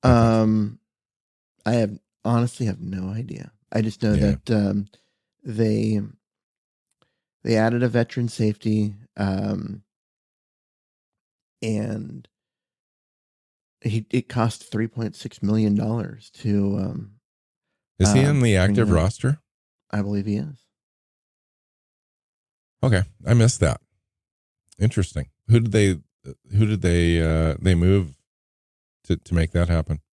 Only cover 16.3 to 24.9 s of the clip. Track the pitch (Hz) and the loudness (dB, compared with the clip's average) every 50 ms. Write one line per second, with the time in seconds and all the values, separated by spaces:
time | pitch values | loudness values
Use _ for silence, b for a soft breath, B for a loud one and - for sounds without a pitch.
16.3 | _ - - 113 101 101 101 98 101 104 95 92 - - - 101 104 _ _ _ | _ -10 -6 -2 -2 0 0 -2 -2 -4 -6 -6 -8 -10 -12 -14 _ _ _ _
17.3 | _ _ _ _ _ _ _ _ _ _ _ _ _ _ 92 101 - 135 131 143 | _ _ _ _ _ _ _ _ _ _ _ _ _ _ 2 4 4 4 4 4
18.3 | 147 139 123 117 101 92 90 98 104 101 113 104 92 82 80 95 - - - 127 | 2 2 2 4 4 4 4 2 2 2 2 4 4 2 2 0 -2 -2 -2 -2
19.3 | 147 - _ _ _ _ _ _ _ _ _ _ - 104 101 101 104 101 98 107 | -2 -2 _ _ _ _ _ _ _ _ _ _ -6 -6 -4 -4 -4 -4 -2 -2
20.3 | 101 104 143 156 143 - _ _ _ _ _ _ _ _ _ _ _ _ _ _ | -4 -4 -4 -8 -12 -18 _ _ _ _ _ _ _ _ _ _ _ _ _ _
21.3 | _ _ _ _ _ _ _ _ _ _ _ _ _ _ _ _ _ _ _ _ | _ _ _ _ _ _ _ _ _ _ _ _ _ _ _ _ _ _ _ _
22.3 | _ _ _ _ _ _ _ _ _ _ - 131 113 92 101 - - _ - - | _ _ _ _ _ _ _ _ _ _ 0 2 2 2 0 -2 -6 _ 0 2
23.3 | 120 120 113 120 - - - 73 58 - _ _ _ _ _ _ _ _ _ _ | 4 6 6 4 4 2 0 0 0 -4 _ _ _ _ _ _ _ _ _ _
24.3 | _ _ _ _ _ _ _ _ _ _ 98 113 | _ _ _ _ _ _ _ _ _ _ -2 0